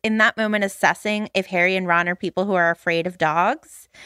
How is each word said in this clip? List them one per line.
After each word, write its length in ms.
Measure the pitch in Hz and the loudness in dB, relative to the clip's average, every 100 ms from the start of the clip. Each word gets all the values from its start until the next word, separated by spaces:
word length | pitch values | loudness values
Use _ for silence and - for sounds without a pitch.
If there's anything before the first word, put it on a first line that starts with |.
in 140 | 220 220 | -4 2
that 180 | 220 - | 2 2
moment 300 | 220 208 196 | -2 -2 -2
assessing 640 | - 190 170 208 214 214 | 0 0 0 -2 -4 -2
if 120 | 196 190 | -4 -2
Harry 320 | 185 180 190 | 0 0 0
and 100 | 180 | 0
Ron 220 | 170 175 | 0 0
are 60 | 180 | -4
people 280 | 185 - | -6 -4
who 120 | 196 185 | -2 2
are 160 | 170 | 2
afraid 360 | 170 - 165 170 | 0 -2 -2 -2
of 100 | 175 | -2
dogs, 680 | 156 160 190 311 - - - - | 0 2 0 -2 -8 -20 -20 -20